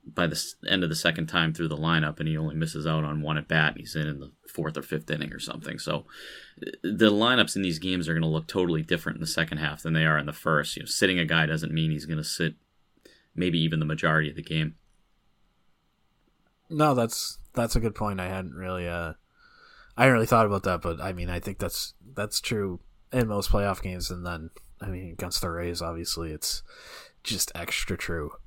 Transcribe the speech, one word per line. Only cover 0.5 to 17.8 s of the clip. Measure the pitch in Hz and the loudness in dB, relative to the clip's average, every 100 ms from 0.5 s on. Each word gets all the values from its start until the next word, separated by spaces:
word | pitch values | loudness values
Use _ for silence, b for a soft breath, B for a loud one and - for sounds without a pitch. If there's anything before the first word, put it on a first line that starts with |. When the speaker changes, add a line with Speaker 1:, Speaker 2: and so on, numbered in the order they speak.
| - | -10
Speaker 1:
end | - 95 | 0 2
of | 85 | 2
the | |
second | 80 87 82 80 | 2 0 0 0
time | 90 80 | 2 2
through | 78 82 | 0 -2
the | |
lineup, | 76 82 82 76 78 | 0 2 4 2 -2
and | 80 | -2
he | 78 | 0
only | 78 | -2
misses | 78 80 80 80 | -2 -4 -2 -2
out | 78 | 0
on | 76 76 | 0 -2
one | 76 78 | -2 -2
at | 73 | 2
bat, | 80 76 | 2 2
and | - | 0
he's | 80 78 | -6 -4
in, | 76 | -2
in | 71 | -4
the | 69 _ - | -12 _ -14
fourth | - 78 76 | -6 -4 -6
or | |
fifth | - 78 78 | -4 -6 -4
inning | 78 73 | -6 -6
or | - | -10
something. | - - - 71 | -10 -10 -10 -8
So, | - 78 - B B B B - | -4 -4 -6 B B B B -12
uh, | - - | -12 -6
the | 92 104 110 | -4 6 8
lineups | 104 117 127 90 98 | 8 4 4 4 2
in | |
these | 92 80 | 0 0
games | 90 92 80 | -2 -2 2
are | |
gonna | 80 80 | 2 2
look | 78 80 | 0 0
totally | 98 90 80 | 0 2 0
different | 78 85 85 - | 0 0 0 -4
in | |
the | 80 | -4
second | - 80 78 | -2 -2 -2
half | 76 76 | -2 -2
than | 82 | 0
they | 80 | 4
are | 80 76 | 4 4
in | |
the | 73 | 0
first. | - - 76 71 - | -4 2 2 0 -8
You | |
know, | - | -4
sitting | - 95 90 | 2 4 4
a | |
guy | 80 82 78 | 2 2 2
doesn't | 80 80 | 0 -2
mean | 80 80 | 0 0
he's | 76 | 0
gonna | 76 80 | -2 -4
sit | 76 - 82 - _ _ _ _ b b b | -4 -2 -2 -2 _ _ _ _ b b b
maybe | - 90 82 | -2 0 2
even | 80 80 | 2 2
the | |
majority | 78 78 82 78 76 | 0 2 4 4 2
of | |
the | 76 | -6
game. | 76 80 78 - _ _ _ _ _ _ _ _ _ _ _ _ _ _ _ _ _ _ _ | -4 -2 -2 -4 _ _ _ _ _ _ _ _ _ _ _ _ _ _ _ _ _ _ _
Speaker 2:
No, | 156 151 | 4 6
that's, | 127 113 - - - - | 6 4 0 -6 -8 -6
that's | - 117 | -2 2
a | |
good | 120 | 2